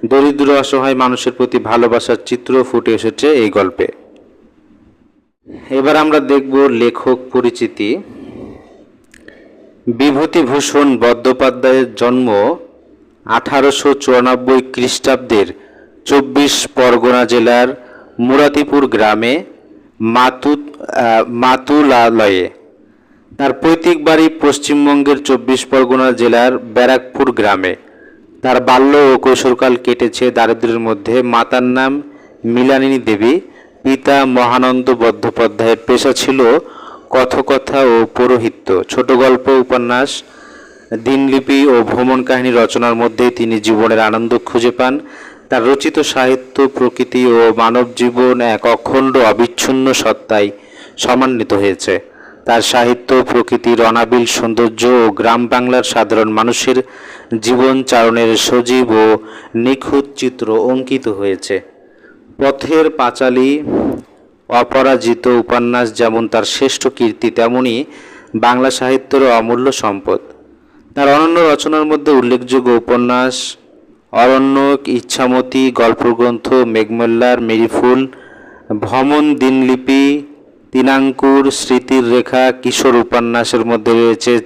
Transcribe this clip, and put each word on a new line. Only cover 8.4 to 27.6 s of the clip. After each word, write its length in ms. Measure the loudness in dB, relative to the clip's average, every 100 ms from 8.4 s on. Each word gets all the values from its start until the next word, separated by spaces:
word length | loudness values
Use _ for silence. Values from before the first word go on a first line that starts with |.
| -20 -20 -20 -20 _ _ _ -20 -20 -20 -20 -20 -20 _ -8
বিভূতিভূষণ 1120 | -2 0 0 0 0 0 -2 -2 0 2 2
বন্দ্যোপাধ্যায়ের 960 | 0 2 0 0 -2 0 2 2 0
জন্ম 640 | -2 -2 0 0 2 0 -2 -10 _ _ _ _ _
আঠারোশো 680 | -6 -4 -2 0 2 2 0
চুরানব্বই 680 | 0 2 2 2 0 2 0 0
খ্রিস্টাব্দের 760 | -4 -4 -4 -2 -2 0 0 0 -6 -20 -20 -20 _
চব্বিশ 640 | -2 0 2 0 0 -2 -4
পরগনা 500 | 0 2 2 2 2
জেলার 440 | 2 2 2 2 2 -4 -16 -20 -14 -6
মুরাতিপুর 680 | 0 2 2 0 0 0 0
গ্রামে 580 | 0 0 0 -2 -4 -6 -20 -20 -20 _ -8
মাতু-, 840 | -2 2 0 0 -2 -2 -4 -16
আহ, 460 | -8 -2 0 0 0
মাতুলালয়ে। 1200 | -2 0 0 0 2 4 4 2 2 2 0 -2 -8 -20 _ _ _ _ _ _ -4
তার 140 | -4
পৈতৃক 520 | 0 0 2 0 0
বাড়ি 240 | 2 2 2 0
পশ্চিমবঙ্গের 840 | -2 0 -2 0 2 2 2 0
চব্বিশ 420 | 0 -2 0 -4 0
পরগনা 460 | 0 2 2 0
জেলার 460 | 0 2 2 2 -2
ব্যারাকপুর 720 | -4 0 2 2 -2 -2 -2
গ্রামে। 440 | 0 0 0